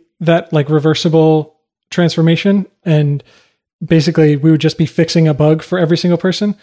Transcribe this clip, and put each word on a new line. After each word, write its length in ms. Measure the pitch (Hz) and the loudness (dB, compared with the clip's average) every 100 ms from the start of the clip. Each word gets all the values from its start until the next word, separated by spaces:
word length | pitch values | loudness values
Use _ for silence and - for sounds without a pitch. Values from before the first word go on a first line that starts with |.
| _ - | _ -6
that, 320 | 165 170 170 | -2 -2 0
like, 180 | 156 143 | -4 0
reversible 880 | 156 156 151 170 160 160 156 151 _ _ _ _ | 0 0 0 0 2 2 0 -2 _ _ _ _
transformation, 760 | - 170 - 165 165 202 202 190 _ | -2 -2 0 0 0 0 -2 -4 _
and 400 | 180 151 147 143 - _ _ _ _ - | -2 0 0 -4 -8 _ _ _ _ -14
basically 520 | 165 160 156 160 151 143 | 0 0 2 2 2 2
we 160 | 160 | 2
would 100 | 156 | 2
just 160 | 156 - | 0 -2
be 80 | 156 | -4
fixing 420 | - 165 170 160 | -2 -2 0 0
a 60 | |
bug 280 | 139 151 156 | 2 0 0
for 160 | - 180 | -2 -4
every 200 | 160 165 | -2 0
single 200 | 180 170 | 0 -2
person. 380 | 190 - 208 202 | -2 -2 -4 -6